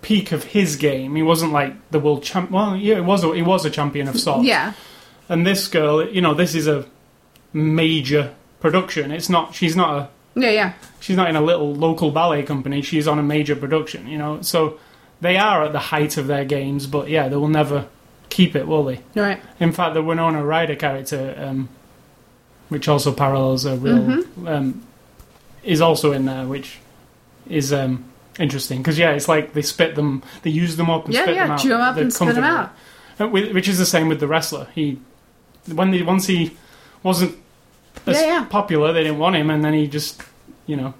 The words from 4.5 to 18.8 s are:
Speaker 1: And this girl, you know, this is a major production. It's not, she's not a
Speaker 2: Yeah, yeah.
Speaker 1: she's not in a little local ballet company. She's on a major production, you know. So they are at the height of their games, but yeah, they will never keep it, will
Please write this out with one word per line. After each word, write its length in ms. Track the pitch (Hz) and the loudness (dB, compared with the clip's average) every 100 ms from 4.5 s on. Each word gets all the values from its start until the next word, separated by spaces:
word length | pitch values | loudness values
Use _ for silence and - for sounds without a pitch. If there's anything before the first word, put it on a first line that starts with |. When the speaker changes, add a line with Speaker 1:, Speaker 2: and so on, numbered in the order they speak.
| 190 160 208 - - - - _ | 2 -2 -8 -18 -20 -20 -20 _
Speaker 1:
And 180 | 170 175 | 0 2
this 200 | 196 - | 0 0
girl, 400 | 170 151 151 170 | 0 2 2 0
you 140 | 196 | 2
know, 120 | 175 | 2
this 200 | 147 175 160 | 2 0 0
is 120 | 151 | 0
a 180 | 147 127 _ _ _ _ _ _ | 0 -4 _ _ _ _ _ _
major 800 | 156 156 156 160 160 131 147 135 - _ _ | -2 0 2 2 0 0 0 0 -8 _ _
production. 520 | 165 170 185 - 139 | 0 0 -2 -4 -4
It's 180 | 156 170 | -6 0
not, 240 | 175 165 | 0 0
she's 220 | - 175 165 | -2 0 2
not 200 | 170 143 | 0 0
a 420 | 139 - _ - | -6 -14 _ -2
Speaker 2:
Yeah, 100 | 254 | 2
yeah. 220 | 214 196 185 - - | 2 0 -4 -20 -20
Speaker 1:
she's 180 | - 185 | -2 0
not 120 | 180 | 2
in 60 | 160 | 2
a 60 | |
little 320 | 151 175 147 | 2 2 0
local 380 | 147 160 156 160 | 0 0 2 0
ballet 320 | 147 170 151 | 2 2 2
company. 380 | 143 143 135 139 | -2 -4 -2 -4
She's 260 | 139 160 151 | -2 -2 0
on 120 | 151 | 0
a 40 | |
major 320 | 147 151 147 143 | 2 0 0 -2
production, 520 | 143 156 151 - 107 | 0 -2 -2 -10 -10
you 100 | 151 | -8
know. 220 | 151 151 | -6 -6
So 360 | - 170 156 156 - - _ _ | -2 0 0 -2 -20 -20 _ _
they 160 | 170 185 | 0 2
are 280 | 208 190 151 | 4 2 0
at 80 | |
the 60 | 151 | -2
height 380 | - 151 151 151 | -2 0 0 0
of 100 | 135 | -2
their 180 | 143 139 | -2 -2
games, 420 | 143 139 143 139 | -4 -2 -4 -4
but 220 | 147 - | -6 -2
yeah, 180 | 156 135 | 0 0
they 80 | 143 | 0
will 120 | 147 | 0
never 380 | 156 139 143 - - _ _ - | 2 2 0 -4 -16 _ _ -12
keep 260 | - 180 147 | 2 2 2
it, 120 | 143 | 0
will 160 | 156 | 0